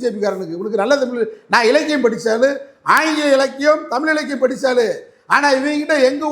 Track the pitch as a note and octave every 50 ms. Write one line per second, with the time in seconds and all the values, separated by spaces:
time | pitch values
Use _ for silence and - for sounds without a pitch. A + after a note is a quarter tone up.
0 | B3 A#3+ G3+ G#3 G3+ G3+ F3 F#3 F#3 D#3+ E3 F3 G3+ G#3+ G#3+ G3+ G3 A#3 C#4+ C#4
1 | C4 A#3+ B3 A#3+ A3+ A3 - - - - G3 A3+ A#3 A3 B3+ D4+ D4+ D4+ D4+ C#4+
2 | A#3 A#3 A3 F#3+ - A3+ A3 A3+ B3 C#4 C#4 C4 - - - _ - D3+ F#3+ C4
3 | D#4 D#4+ D4+ D4+ D4 C#4+ C4+ C4 C4+ C4+ B3 C4+ C#4+ D4+ D4+ D#4 D4+ - A3+ B3
4 | D4+ D#4 D#4 D4+ D4+ A#3+ C#4+ B3 C4 B3 C4+ G3+ C4+ C4 B3+ B3 A#3 G#3 E3 C3+
5 | - - _ _ _ - F3 B3 C#4+ D4 C#4 C4+ C4 D4 D4+ D4 D4+ D4 D#4+ D4
6 | B3+ B3+ C#4 D4 D#4 D4+